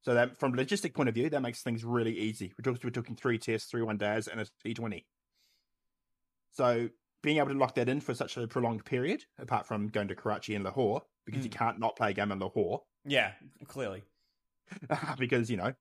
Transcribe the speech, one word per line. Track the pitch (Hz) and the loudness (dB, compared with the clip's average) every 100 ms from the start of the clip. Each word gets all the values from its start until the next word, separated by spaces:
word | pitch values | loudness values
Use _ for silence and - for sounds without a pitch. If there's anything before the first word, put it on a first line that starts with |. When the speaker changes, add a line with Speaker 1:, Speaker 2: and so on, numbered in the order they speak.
Speaker 1:
So | - | 4
that, | 120 123 - | 4 4 2
from | 139 | 0
a | 123 | 2
logistic | 131 202 165 | 0 0 -2
point | - 123 | 2 2
of | 113 | 2
view, | 151 | 0
that | 147 | 0
makes | 123 113 | -2 -4
things | 127 113 | -4 -4
really | 117 120 117 98 | 0 2 2 0
easy. | 110 107 92 - | -2 -4 -10 -4
We're | 127 | -2
talking, | 120 | -2
we're | 123 | -4
talking | 123 113 117 | -4 -6 -2
three | 131 113 | 0 0
tests, | - 110 - | 0 -2 -2
three | 120 | -2
one | 113 104 | 0 0
days, | 104 110 107 | 0 0 -2
and | 113 | -8
a | 107 _ | -8 _
T | - | -8
twenty. | 113 113 87 _ _ _ _ _ _ _ _ _ _ _ _ _ _ _ | -6 -6 -8 _ _ _ _ _ _ _ _ _ _ _ _ _ _ _
So | - 123 120 90 - _ _ | 2 4 4 0 -6 _ _
being | 147 151 | 2 4
able | 139 | 4
to | 139 | 4
lock | 131 - | 2 4
that | 123 | 2
in | 139 | 0
for | 147 | -2
such | 117 135 - | -4 -4 -4
a | 113 | -2
prolonged | 131 117 113 | 0 0 0
period, | - 127 143 254 - - | -2 0 0 -2 -6 -16
apart | 120 113 - | -2 -2 0
from | 107 104 | -2 0
going | 107 101 | 0 -2
to | |
Karachi | 98 110 104 - | -2 -2 -2 -2
and | 104 | -2
Lahore, | 95 131 110 123 - _ | -2 0 2 0 -6 _
because | - 131 | -8 -6
you | 123 | -6
Speaker 2:
Mm. | - | 0
Speaker 1:
can't | 117 104 | 0 2
not | 113 - | -2 2
play | 110 | 0
a | |
game | 98 104 | 2 0
in | 95 | 0
Lahore. | 95 120 87 110 _ _ | -2 0 0 -2 _ _
Speaker 2:
Yeah, | 143 139 98 - - _ - | 2 2 2 -4 -20 _ -14
clearly. | 139 113 98 101 _ _ _ _ _ _ | -6 -6 -6 -14 _ _ _ _ _ _
Speaker 1:
<laughs> | 196 139 151 156 131 | -18 -6 -4 -4 -4
Because, | 127 127 113 | 2 2 2
you | 104 | 0
know | 104 135 | -2 -4